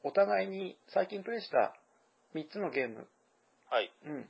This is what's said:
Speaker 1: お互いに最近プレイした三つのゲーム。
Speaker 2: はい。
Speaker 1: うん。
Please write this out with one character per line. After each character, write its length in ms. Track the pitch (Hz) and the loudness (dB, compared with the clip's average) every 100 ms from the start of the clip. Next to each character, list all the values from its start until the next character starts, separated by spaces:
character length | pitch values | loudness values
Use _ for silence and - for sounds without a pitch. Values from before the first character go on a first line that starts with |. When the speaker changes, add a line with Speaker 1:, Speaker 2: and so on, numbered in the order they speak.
Speaker 1:
お 100 | 151 | 2
互 340 | - 202 202 190 | 4 4 4 0
い 20 | |
に 280 | 190 190 - _ | -4 -8 -10 _
最 180 | 190 185 | 0 0
近 140 | 208 | -4
プ 80 | 190 | -6
レ 80 | 233 | -8
イ 20 | |
し 80 | - | 0
た 260 | 139 107 - _ _ _ _ _ | 2 2 0 _ _ _ _ _
三 120 | 160 156 | -8 -8
つ 100 | 202 | -4
の 120 | 185 | -2
ゲ 140 | 147 | 0
ー 40 | 123 | -2
ム。 200 | 110 - _ _ _ _ _ _ | -4 -16 _ _ _ _ _ _
Speaker 2:
は 100 | 123 | 0
い。 100 | 98 _ | 0 _
Speaker 1:
う 80 | 147 | -10
ん。 160 | 143 | -10